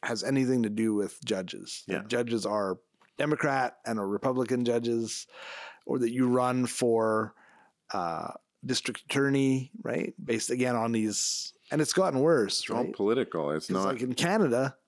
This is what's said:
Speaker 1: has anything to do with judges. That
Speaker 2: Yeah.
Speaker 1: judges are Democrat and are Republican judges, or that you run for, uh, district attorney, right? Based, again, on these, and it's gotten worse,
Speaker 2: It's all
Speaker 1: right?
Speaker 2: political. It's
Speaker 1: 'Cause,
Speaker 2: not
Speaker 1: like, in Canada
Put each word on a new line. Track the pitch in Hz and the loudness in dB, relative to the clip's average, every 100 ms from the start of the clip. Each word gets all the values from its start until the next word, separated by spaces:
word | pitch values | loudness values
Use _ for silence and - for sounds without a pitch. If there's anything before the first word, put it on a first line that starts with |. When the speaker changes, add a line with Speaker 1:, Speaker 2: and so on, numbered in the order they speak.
Speaker 1:
has | - 113 | -4 -4
anything | 101 135 127 127 | 0 2 4 2
to | 110 | 2
do | 107 110 | 0 0
with | 104 101 - | 2 -2 -6
judges. | 117 101 92 98 95 - - | -4 -4 -4 -10 -12 -14 -4
That | |
Speaker 2:
Yeah. | 92 107 | -4 -2
Speaker 1:
judges | 120 120 117 101 | -2 0 -2 -2
are | 104 98 92 _ _ _ - | -2 -2 -4 _ _ _ -4
Democrat | 147 151 151 135 123 - - | -2 0 2 2 0 -4 -6
and | 110 | -2
are | 98 | -2
Republican | 101 135 127 120 127 120 | 0 0 0 0 0 2
judges, | 117 117 117 113 - - - - - - - - | 2 2 -2 -2 -6 -12 -18 -16 -14 -16 -16 -4
or | 131 | 0
that | 117 | 0
you | 123 127 | 2 2
run | 123 123 127 123 | 4 2 2 0
for, | - 123 113 110 110 113 - - - _ _ _ | 0 2 4 4 2 0 -8 -20 -20 _ _ _
uh, | 101 85 80 - - _ _ 127 | -4 -4 -4 -8 -12 _ _ -6
district | 123 - 117 - | -4 -4 -8 -4
attorney, | 143 139 139 135 131 131 - | 0 2 4 4 2 -2 -10
right? | - - - - | -6 -4 -4 -8
Based, | - 113 - | -4 -4 -2
again, | 123 127 120 | 0 2 2
on | 113 | 0
these, | 113 107 104 - - - _ _ | 0 0 -2 -2 -4 -8 _ _
and | 151 | 0
it's | 147 | 0
gotten | - 185 135 | 2 2 4
worse, | 151 156 101 - | 4 4 4 0
Speaker 2:
It's | - | -2
all | 113 | -2
Speaker 1:
right? | 127 | -2
Speaker 2:
political. | - 101 123 117 85 73 | 0 2 2 0 -2 -2
It's | 78 - | -2 -2
Speaker 1:
'Cause, | 95 98 | 0 0
Speaker 2:
not | |
Speaker 1:
like, | 127 | 0
in | 127 120 | -4 0
Canada | 170 214 170 117 135 - | 2 4 4 2 0 -4